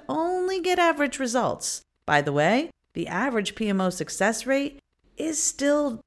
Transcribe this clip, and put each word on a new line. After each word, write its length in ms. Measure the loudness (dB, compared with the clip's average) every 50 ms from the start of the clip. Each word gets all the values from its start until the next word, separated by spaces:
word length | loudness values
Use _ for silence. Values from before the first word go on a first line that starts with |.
| -2 -4
only 520 | -4 -2 -2 -2 -2 -2 -2 -2 -2 -2
get 180 | 0 0 2 4
average 400 | 4 2 4 2 0 -2 -2 -2
results. 640 | -4 0 0 0 0 0 -2 -2 -4 -6 -8 -8 -10 _ _ _ _
By 160 | 2 2 2 2
the 100 | 2 2
way, 380 | 4 4 4 4 2 0 -2 -8 _ _ _ _
the 160 | -8 -6 -4
average 480 | -2 -2 -2 0 0 -2 -2 -4 -4
P 120 | -4 -2 0
M 120 | 0 2
O 100 | 2 0
success 560 | 0 -2 -6 -8 -2 0 0 0 0 0 0
rate 320 | 0 0 0 0 -2 -6 -10 -18 _ _ _ _ _ _
is 260 | -6 -4 -4 -2 -2 -2
still 580 | -2 -2 0 2 2 4 4 2 0 -4 -6 -12